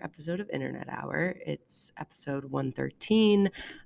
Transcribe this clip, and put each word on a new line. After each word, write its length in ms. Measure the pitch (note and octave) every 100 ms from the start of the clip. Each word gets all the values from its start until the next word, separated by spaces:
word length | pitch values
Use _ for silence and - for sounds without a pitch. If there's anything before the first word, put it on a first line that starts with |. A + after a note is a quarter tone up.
episode 340 | - - D#3 F3+
of 100 | G3+
Internet 360 | C#3 - - -
Hour. 460 | - - D3+ F3 -
It's 460 | - - - - - -
episode 460 | - - - C#3
one 260 | C#3 C3+ C3+
thirteen. 800 | B2+ C3+ - - A3 G#3+ G#3 G3 - - -